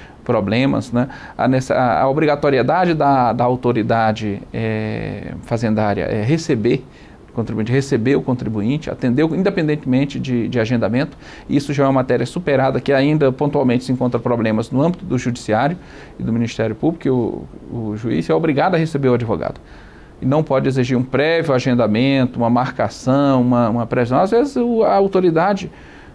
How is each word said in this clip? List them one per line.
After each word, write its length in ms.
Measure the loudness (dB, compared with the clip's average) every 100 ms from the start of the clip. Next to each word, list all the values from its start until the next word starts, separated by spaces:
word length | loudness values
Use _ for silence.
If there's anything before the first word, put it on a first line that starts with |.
| -20 -10 -2
problemas, 640 | 0 0 0 2 0 -2
né? 160 | -2 -2 -6 -14 -2
A 100 | 0
nessa-, 280 | 2 0 0
a, 260 | 2 2
a 80 | 2
obrigatoriedade 840 | 2 2 2 2 2 2 2 2
da, 380 | 2 2 4 2
da 140 | 2 0
autoridade, 960 | 0 0 0 0 2 2 0 -4 -6 -8
é, 800 | -6 -4 -4 -4 -6 -6 -8 -10 -12
fazendária 600 | -6 -2 0 2 0 0
é 200 | -2 -2
receber 600 | 0 0 0 0 2 0 -4 -20 -20 -20 -10
o 60 | -8
contribuinte, 360 | -4 -4 0
receber 440 | 0 0 0 2 0
o 60 |
contribuinte, 720 | 0 -2 -2 -2 -2 -4 -6
atender 320 | -4 0 2
o, 120 | 0 0
independentemente 840 | 0 0 -2 -2 0 0 0 -4
de, 280 | -4 -2 0
de 120 | -2
agendamento. 580 | 0 0 0 0 -4 -8 -20 -18 -2
Isso 240 | -2 0
já 100 | 0
é 40 | 2
uma 60 |
matéria 340 | 2 2 0 -2
superada, 520 | -4 0 2 2 0
que 140 | 0
ainda 380 | 2 2 4 2
pontualmente 520 | 2 0 2 2 0 0
se 60 |
encontra 280 | -2 0 0
problemas 500 | 0 0 0 0 0
no 100 | 0
âmbito 240 | 0 -2
do 140 | -4 -2
judiciário 580 | -2 -4 -2 0 0 -2 -10 -20 -18 -8
e 20 |
do 100 | -2
Ministério 440 | -2 -2 -2 -4 -2
Público, 260 | -2 -2
que 80 | 0
o, 340 | 0 -2 -6 -12 -16 -12
o 260 | -8 -6 -6
juiz 320 | -4 -2 0
é 60 | 0
obrigado 400 | 0 0 0 0
a 20 |
receber 320 | 0 0 2
o 60 | 2
advogado. 440 | 0 -2 -4 -8 -16 -20 -20 -20 -20 -6
E 60 | 0
não 160 | 0
pode 240 | 2 0 2
exigir 280 | 0 0 0
um 60 |
prévio 540 | 0 0 2 2 2 0
agendamento, 840 | 2 2 2 2 2 2 0 0
uma 140 | 2
marcação, 920 | 2 0 -2 -4 -2 0 2 4 4
uma, 260 | 4 2 2
uma 200 | 0 0
previsão. 320 | 0 2 2
Às 100 | 2
vezes 260 | 2 2 0
o, 280 | 0 2
a 100 | 4
autoridade 800 | 4 2 2 2 2 2 -2 -6 -14 -20 -20 -20